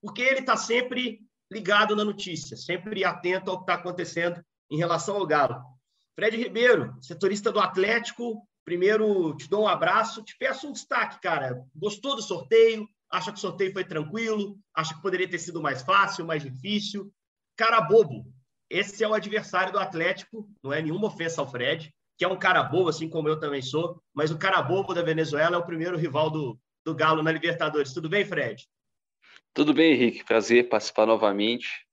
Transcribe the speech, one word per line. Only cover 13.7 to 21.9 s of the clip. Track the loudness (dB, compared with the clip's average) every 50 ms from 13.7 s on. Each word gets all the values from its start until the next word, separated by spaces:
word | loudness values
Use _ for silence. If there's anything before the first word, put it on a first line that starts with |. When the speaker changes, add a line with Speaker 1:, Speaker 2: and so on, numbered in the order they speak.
Speaker 1:
foi | -2 -4 -6
tranquilo? | -4 -4 -6 -6 -4 -4 -4 -2 -2 -2 -2 -4 -6 -8 -16 _ _ _
Acha | -4 -4 -4 -6
que | -6
poderia | -4 -4 -2 -2 -2 -2
ter | -4 -8
sido | -8 -8 -8 -4
mais | -4 -4 -4 -4
fácil, | 0 2 4 4 4 2 0 -8 -6
mais | -4 -4 -4 -4
difícil? | -8 -12 -10 -6 -2 -2 -2 -2 -4 -8 -8 -10 -10 _ _ _ _ _ _ _ _ _
Cara | 0 2 4 4 4
bobo, | 4 6 6 6 6 6 0 -12 -12 -16 -20 _ _ _ _ _ _ _
esse | -4 -2 -2 -4 -2 -2 0
é |
o | 0 0
adversário | 0 -2 -2 -4 -6 -6 -2 -2 -2 -2 0
do | -2 -4
Atlético, | -4 -2 -4 -2 0 0 -2 -2 -8 _ -16 -16 -16 -16 -20 _
não | -6 -4 -4
é | -2
nenhuma | -2 -2 -2 -2 -2
ofensa | -4 -2 -4 -6 -4 -2 -4
ao | -6 -6
Fred, | -4 -4 -2 -2 -2 -2 -6 -14